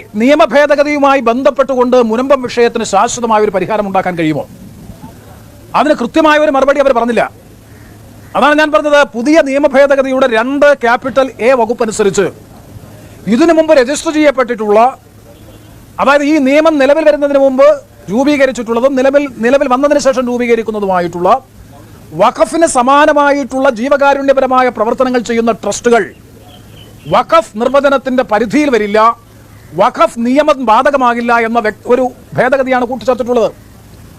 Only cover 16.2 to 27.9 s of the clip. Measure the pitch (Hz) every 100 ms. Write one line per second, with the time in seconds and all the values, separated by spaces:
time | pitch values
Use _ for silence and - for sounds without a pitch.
16.2 | 285 311 262 285 320 311 269 294 311 294
17.2 | 285 277 277 262 285 285 - - - 208
18.2 | 277 294 269 247 226 233 262 269 254 285
19.2 | 285 233 226 277 285 247 294 294 262 254
20.2 | 247 240 240 233 220 214 202 185 175 175
21.2 | 180 254 - - - - - - - 156
22.2 | 214 240 311 320 330 254 240 277 311 294
23.2 | 285 285 262 262 269 226 254 285 277 277
24.2 | 277 269 262 254 254 247 214 240 262 247
25.2 | 233 233 226 220 202 202 240 233 160 -
26.2 | - - - - - - - - 139 185
27.2 | 247 330 311 214 247 269 277